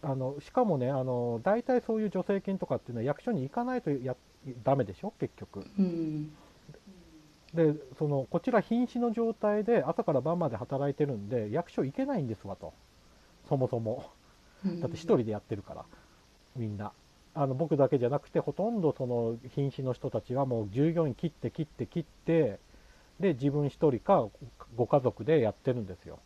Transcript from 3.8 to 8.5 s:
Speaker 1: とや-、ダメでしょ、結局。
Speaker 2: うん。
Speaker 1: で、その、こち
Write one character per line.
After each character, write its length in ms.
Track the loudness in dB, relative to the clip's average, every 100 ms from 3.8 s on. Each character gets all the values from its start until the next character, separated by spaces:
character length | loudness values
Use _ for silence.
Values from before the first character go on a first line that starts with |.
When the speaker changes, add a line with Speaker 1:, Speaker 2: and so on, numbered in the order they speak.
Speaker 1:
と 80 | -2
や-、 260 | -2 -4 -8 _ _ -14 -4
ダ 140 | 0 2
メ 80 |
で 100 | 0
し 100 | -4
ょ、 80 | -10 -6
結 160 | -6 -6
局。 300 | -14 -12 -8 2
Speaker 2:
う 40 |
ん。 500 | 2 2 -2 -4 -6 -12 -20 -20 -20 -20 -20 -20 -20 -20 -20 _ -8
Speaker 1:
で、 220 | 4 4 4 -6 -4
そ 80 | 0
の、 200 | 0 0
こ 80 | -2
ち 140 | 2